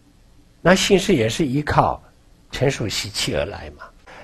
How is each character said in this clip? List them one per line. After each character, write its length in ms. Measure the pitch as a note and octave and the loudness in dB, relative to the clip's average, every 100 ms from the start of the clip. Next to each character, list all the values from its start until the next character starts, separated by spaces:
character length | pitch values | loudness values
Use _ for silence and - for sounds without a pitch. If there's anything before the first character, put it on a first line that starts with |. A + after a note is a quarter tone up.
| _ _ _ - _ _ | _ _ _ -20 _ _
那 120 | E3 | 2
心 240 | F#3+ - F#3+ | 2 4 2
事 160 | - | 4
也 140 | D#3+ A2 | 2 2
是 180 | - D3+ | 0 -2
依 160 | C3+ | -2
靠 400 | D3+ - G#2 - - _ _ _ _ | 2 2 2 -2 -12 _ _ _ _
成 220 | - C#3 | -2 -2
熟 160 | - A2 | 0 -6
习 220 | - G#2 | -6 -6
气 260 | - - E2+ | -6 -4 -2
而 100 | D2 | -4
来 240 | E2+ D#2 D2 | -8 -14 -18
嘛。 60 | - _ - - | -20 _ -20 -20